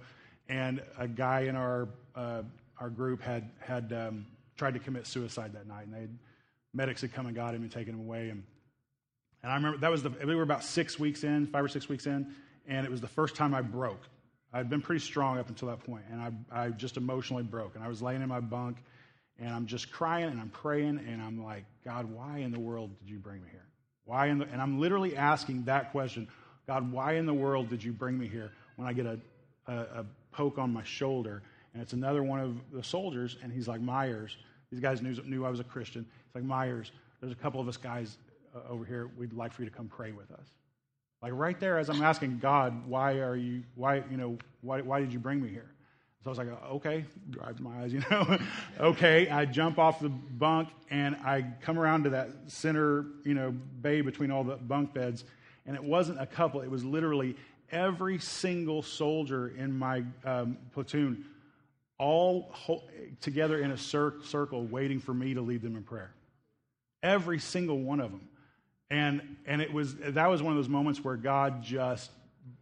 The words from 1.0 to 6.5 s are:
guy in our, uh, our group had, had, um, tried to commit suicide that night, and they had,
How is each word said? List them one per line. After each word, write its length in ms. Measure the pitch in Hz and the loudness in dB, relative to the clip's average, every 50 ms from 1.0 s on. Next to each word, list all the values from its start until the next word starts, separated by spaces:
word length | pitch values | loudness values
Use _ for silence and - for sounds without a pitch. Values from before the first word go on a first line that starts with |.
| 123 120 | -6 -6
guy 340 | 117 117 131 127 131 135 | -2 0 2 2 4 4
in 140 | 131 131 131 | 2 2 0
our, 320 | 131 127 127 123 123 123 101 - - - - - | 0 0 0 0 0 -2 -4 -6 -12 -18 -14 -10
uh, 260 | 127 120 120 117 113 107 117 - - - _ _ - | -8 -6 -6 -6 -6 -8 -10 -14 -18 -20 _ _ -10
our 100 | 127 120 | -8 -8
group 320 | 117 107 131 127 127 123 | -6 -4 -2 -2 -2 -2
had, 280 | - 127 120 117 107 113 - - | -2 -4 -4 -4 -4 -8 -12 -14
had, 340 | - - 127 123 120 110 120 | -8 -6 -4 -4 -4 -4 -4
um, 320 | 117 113 113 110 104 104 - - - - - _ - | -4 -4 -6 -6 -8 -10 -12 -16 -20 -20 -20 _ -2
tried 160 | 143 135 123 | -2 -2 0
to 60 | 120 | -2
commit 260 | 117 135 131 123 113 | -4 -6 -6 -6 -6
suicide 480 | - - 131 120 113 - 120 110 107 104 | -6 -4 -4 -4 -4 -6 -8 -8 -8 -10
that 140 | 107 101 107 | -12 -14 -12
night, 180 | 104 104 104 | -14 -12 -12
and 80 | 104 110 | -12 -12
they 60 | 113 | -12
had, 160 | 113 110 117 120 - - - _ _ _ | -12 -12 -12 -16 -18 -20 -20 _ _ _